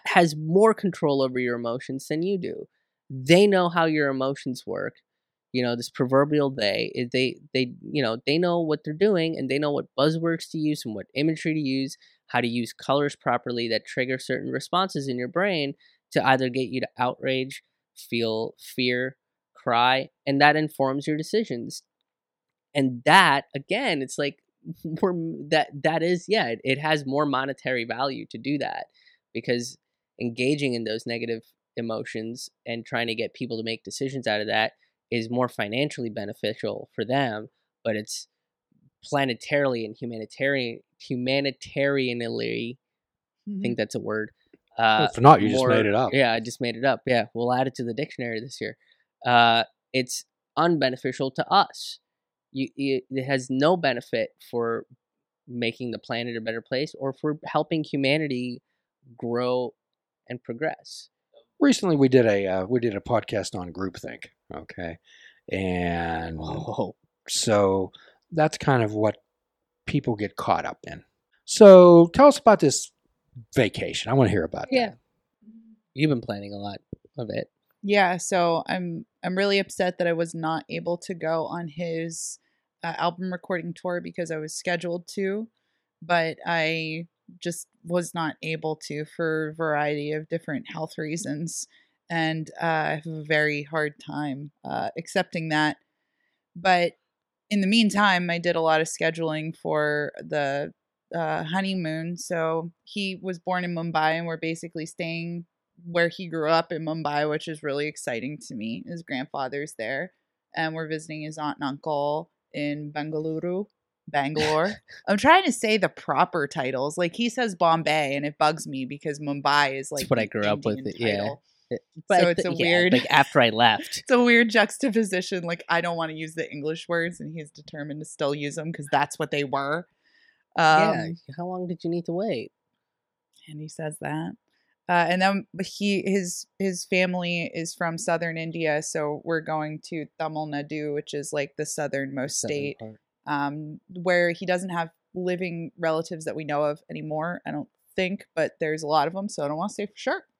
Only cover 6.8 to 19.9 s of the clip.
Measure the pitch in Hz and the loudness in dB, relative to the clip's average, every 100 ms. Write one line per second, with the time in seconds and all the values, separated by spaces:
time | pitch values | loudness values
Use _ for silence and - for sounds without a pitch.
6.8 | 113 123 120 127 127 - - 131 127 - | -2 -4 -2 2 0 -2 -4 -2 -2 -4
7.8 | 104 147 117 117 - 160 175 175 156 147 | -6 0 0 0 0 2 2 2 0 -2
8.8 | 151 156 208 180 165 160 131 139 147 143 | -4 0 2 4 0 -2 -2 0 0 -2
9.8 | - - 151 160 165 165 - 160 151 147 | -2 2 2 2 0 -2 -6 -4 -2 -2
10.8 | 117 104 - 135 156 156 165 156 135 135 | -6 -10 -6 -2 0 0 -2 -2 -2 -2
11.8 | 135 - _ _ - 123 120 120 113 - | -4 -10 _ _ -4 0 0 0 -4 -4
12.8 | - 139 143 - 139 120 127 120 117 127 | 0 0 0 -2 -2 -2 -2 -4 -2 -2
13.8 | - 139 127 127 - 131 135 131 - 180 | -4 -4 -4 -4 -4 -4 -4 -6 -2 -2
14.8 | 190 151 135 123 123 175 202 165 139 - | -2 -4 -4 -4 -4 -2 0 0 -2 -6
15.8 | _ _ _ 147 123 131 131 123 131 127 | _ _ _ 0 4 4 2 -2 -4 -4
16.8 | - - 123 - 135 131 131 - _ _ | -4 -4 -4 -2 -2 -2 -4 -10 _ _
17.8 | _ - - 117 113 110 95 - - - | _ -20 -4 -2 0 -2 -4 -10 -10 -2
18.8 | 123 123 131 - _ _ _ _ 135 117 | 0 0 -4 -10 _ _ _ _ 0 2
19.8 | 123 | 4